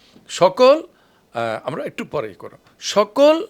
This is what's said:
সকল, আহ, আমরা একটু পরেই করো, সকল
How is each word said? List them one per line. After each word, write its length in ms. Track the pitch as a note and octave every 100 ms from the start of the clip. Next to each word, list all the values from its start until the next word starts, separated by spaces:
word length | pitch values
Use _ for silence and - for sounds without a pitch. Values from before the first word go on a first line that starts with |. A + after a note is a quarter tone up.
| _ _ -
সকল, 560 | - F3+ F3+ B3+ G#3 - _ _ _ _
আহ, 340 | A#2+ A2+ A2 -
আমরা 180 | D3+ D3
একটু 200 | - F3
পরেই 280 | C#3+ A2
করো, 240 | F2+ G#2 - _ _
সকল 680 | - G3 G#3 C4 C#4+ D#4+ -